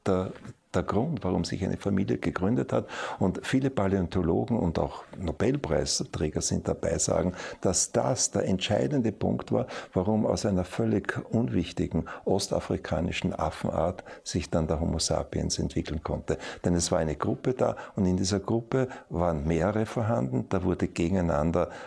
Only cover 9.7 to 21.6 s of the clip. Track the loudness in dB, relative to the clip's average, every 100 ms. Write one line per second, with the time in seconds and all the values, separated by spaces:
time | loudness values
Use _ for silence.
9.7 | -8 -4 0 2 2 2 2 2 0 0
10.7 | 0 2 2 0 -6 0 0 2 0 0
11.7 | -2 0 0 -2 -4 0 0 2 -2 0
12.7 | -4 -2 -2 -2 -2 -2 -2 -4 -2 -2
13.7 | 0 0 -2 -12 -14 -4 -4 0 0 2
14.7 | 0 0 0 0 0 -2 -2 -2 -2 -2
15.7 | -2 -4 -6 -4 -4 -2 -4 -4 -2 2
16.7 | 2 2 2 2 0 -2 0 -2 2 0
17.7 | 0 -8 0 2 2 2 0 0 -2 0
18.7 | 0 0 -6 -6 0 2 2 2 2 2
19.7 | 2 -2 -2 0 0 0 -2 0 0 0
20.7 | 0 -2 0 2 2 2 2 2 2